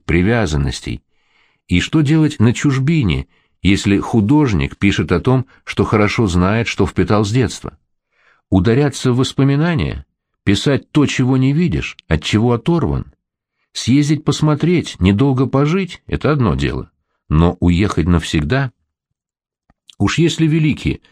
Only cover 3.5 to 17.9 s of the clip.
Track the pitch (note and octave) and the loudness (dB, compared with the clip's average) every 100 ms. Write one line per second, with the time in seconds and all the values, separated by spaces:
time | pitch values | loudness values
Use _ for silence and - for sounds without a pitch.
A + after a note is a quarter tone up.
3.5 | _ F2+ G2 G2+ G2 - A#2+ G#2 D3 C#3 | _ 0 2 2 0 0 0 2 2 2
4.5 | F2+ C2+ - G2+ - E2+ F2 G2+ C3 - | 0 -2 -2 0 0 0 -2 0 0 -2
5.5 | _ - - G2 A2 G#2 - G#2+ F2 F#2 | _ -8 -4 0 0 0 0 0 2 2
6.5 | A2 A2 - G2 - F2+ G#2+ G2+ A#2+ G#2 | 0 -2 -2 -2 0 0 0 0 0 -2
7.5 | - - - _ _ _ _ _ _ _ | -4 -14 -16 _ _ _ _ _ _ _
8.5 | F#2 F#2 A#2+ C#3+ - C3 B2 B2+ - C3+ | 0 2 2 0 -2 -2 0 -2 0 0
9.5 | C#3 E3+ D#3 C#2+ C#2 - _ _ _ - | 2 0 -2 -4 -6 -12 _ _ _ -2
10.5 | G2+ - C3 - D3+ C3 - B2+ C3 C3 | 0 0 -2 -2 0 0 0 0 2 0
11.5 | D3 F3+ C#2 - - - D#2 - G#2+ A#2 | 0 -2 -2 -6 -12 -4 -4 0 0 2
12.5 | A#2 - E3+ E2 C#2 - _ _ _ _ | 0 0 -2 0 -4 -6 _ _ _ _
13.5 | _ _ - - C#3 C#3+ D3+ - C3+ D3+ | _ _ -8 0 2 2 0 -2 0 0
14.5 | C#3+ D#3 F3 G2 - F2+ G2+ C#3 B2+ C3+ | 0 0 0 -2 0 2 2 2 0 0
15.5 | C3+ D3 F#3 F3+ - - - B2+ D3 A2+ | 0 0 0 -4 -10 -8 -4 -2 0 0
16.5 | C2+ C2+ C2 - _ _ _ - D2+ E2+ | 0 -2 -6 -10 _ _ _ -2 2 2
17.5 | - F2+ F2 G#2 | 2 2 2 0